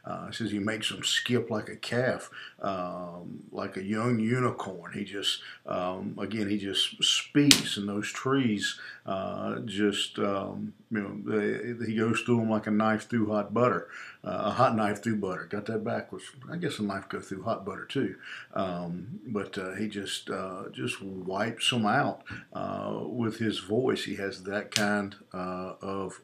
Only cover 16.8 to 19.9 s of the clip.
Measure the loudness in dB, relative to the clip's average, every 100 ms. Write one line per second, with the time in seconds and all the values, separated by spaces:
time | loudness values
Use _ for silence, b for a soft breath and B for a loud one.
16.8 | -2 -2 -6 -8 -6 -4 -2 -2 -4 -8
17.8 | -2 0 0 -4 B B B -2 -2 -2
18.8 | -4 -6 -8 -10 -4 -4 -2 -4 -6 -4
19.8 | -4